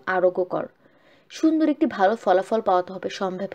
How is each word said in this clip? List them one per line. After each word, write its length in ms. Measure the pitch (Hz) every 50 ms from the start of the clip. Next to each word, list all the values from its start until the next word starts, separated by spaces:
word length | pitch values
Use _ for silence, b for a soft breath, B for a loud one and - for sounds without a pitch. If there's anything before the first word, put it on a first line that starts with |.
| -
আরোগ্যকর। 600 | - 185 185 175 180 180 190 180 185 185 160 - - _ b b b b b b b b b b b
সুন্দর 400 | - - - 320 320 311 311 302
একটি 160 | 294 - 320
ভালো 300 | 247 - - 190 190 226
ফলাফল 460 | 226 - 208 180 190 190 - 226 220
পাওয়া 320 | 220 202 185 180 180 - 190
হবে, 160 | 185 - 190
সম্ভব 380 | - - 196 185 185 185 202 190 -